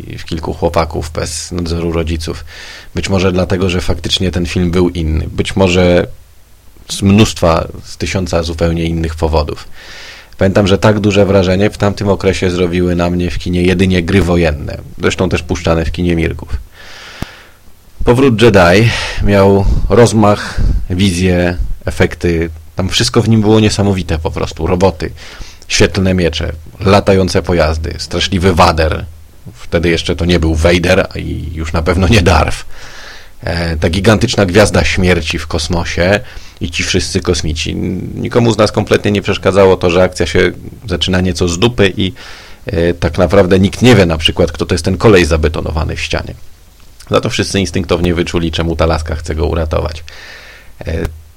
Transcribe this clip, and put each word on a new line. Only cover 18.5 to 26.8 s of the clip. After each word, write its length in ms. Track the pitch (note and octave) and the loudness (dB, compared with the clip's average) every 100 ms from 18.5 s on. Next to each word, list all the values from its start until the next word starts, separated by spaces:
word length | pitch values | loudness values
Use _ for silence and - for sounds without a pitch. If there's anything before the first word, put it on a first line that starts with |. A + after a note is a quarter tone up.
| F#2+ F2 F#2+ A#2 - - - | 6 6 6 4 0 -6 -2
miał 420 | G#2 G2+ G2 G2 G2 - - | 2 4 6 4 4 2 2
rozmach, 720 | G2+ A#2 A2 G#2 G#2 - - - - - | 4 4 6 2 2 -2 0 2 0 -2
wizję, 680 | F#2 G2 E2+ F#2 F2+ F2 F2+ - - - | 0 0 2 0 2 0 0 -4 -4 -4
efekty. 640 | - F#2 - F2 E2 E2 - - - | -2 -2 0 -2 0 -2 -8 -16 -6
Tam 140 | F#2+ | -4
wszystko 320 | - A#2+ B2 | 0 0 0
w 80 | A2+ | 2
nim 120 | A2+ | 2
było 180 | G#2 A2 | 4 4
niesamowite 600 | G#2+ G#2 G2+ F#2 E2+ D#2+ | 4 2 0 0 -2 -4
po 120 | D#2+ | -4
prostu. 360 | E2 D#2+ - D#2+ | -6 -6 -4 -2
Roboty, 440 | F2+ F#2+ - D#2 - - - - - - | 2 2 0 -8 -8 -18 -14 -14 -14 -6
świetlne 460 | - G#2 G2+ F#2+ | 0 2 2 0
miecze, 380 | F#2 E2+ D#2 D#2 D#2+ - | 2 0 -2 -6 -8 -14
latające 600 | - | -4